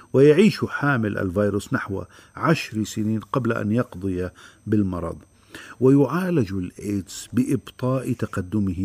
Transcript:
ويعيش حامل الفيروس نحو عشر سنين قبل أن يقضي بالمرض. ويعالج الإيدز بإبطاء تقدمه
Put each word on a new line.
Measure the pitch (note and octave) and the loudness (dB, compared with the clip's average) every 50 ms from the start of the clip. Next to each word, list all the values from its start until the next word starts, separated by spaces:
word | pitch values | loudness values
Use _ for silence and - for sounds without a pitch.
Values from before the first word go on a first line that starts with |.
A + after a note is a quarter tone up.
| - - - | -10 0 4
ويعيش | B2+ C#3 D3+ D3 D#3+ A3 G#3 C3 - - | 6 8 8 8 8 6 4 4 2 -4
حامل | G#2+ - - - C#3+ C#3 A#2+ A2 G#2 G2+ G2 | -4 -4 -2 -2 0 0 0 0 -2 -2 -2
الفيروس | G2 F#2+ E2+ G2 G#2 G2+ G2 G2+ - - - | -4 -2 0 0 0 2 0 -2 -4 -4 -4
نحو | - - - G2 F#2+ F#2 - - - - _ _ | -4 -4 -6 -8 -8 -8 -12 -18 -20 -20 _ _
عشر | - - C#3+ E3+ C3+ - - - G#2+ G#2 | -4 0 0 0 0 -2 -4 -4 -4 -4
سنين | - - A2+ G#2+ G#2+ A2 A2 | -4 -4 -4 -2 -2 -2 -4
قبل | G#2 - - C#3 A#2+ A#2 A2+ | -4 -4 -4 -2 0 0 -2
أن | A2+ A2 G#2 G#2+ | 0 0 0 0
يقضي | A#2+ B2 - - F#2 F#2 G2 F#2 F2+ F#2 F2+ - - - - - _ _ | 0 -2 -2 -6 -8 -6 -4 -4 -4 -4 -6 -8 -12 -20 -20 -20 _ _
بالمرض. | G#2+ A2 G#2+ G2+ F#2+ F2+ F2 E2 E2 E2 D#2 - _ _ _ _ _ - - - - - - | 0 2 2 2 0 -2 -4 -6 -8 -8 -10 -14 _ _ _ _ _ -20 -20 -20 -20 -4 2
ويعالج | A#2+ C3 C#3 C#3+ C#3+ A#2+ C#3 F3 F#3 F3+ F3 D#3 A#2 F2+ G2 | 4 6 6 6 4 2 2 -2 -2 0 0 0 0 0 -2
الإيدز | G2 F#2 - - - - G2+ G2+ G2+ F#2 - - - - - - | -6 -6 -8 -10 -10 -8 -6 -4 -6 -6 -8 -12 -16 -14 -4 -2
بإبطاء | - B3+ - D3 G#2+ - - - - - B2+ C3 C3+ - - B2 | -2 0 0 -2 -2 -4 -10 -10 -6 -4 -4 -2 -2 -2 -4 -4
تقدمه | - - - - - F#2 F2+ F#2 G#2+ G2+ F#2+ F2 E2 | -4 -4 -4 -4 -6 -6 -2 -2 0 0 0 -2 -2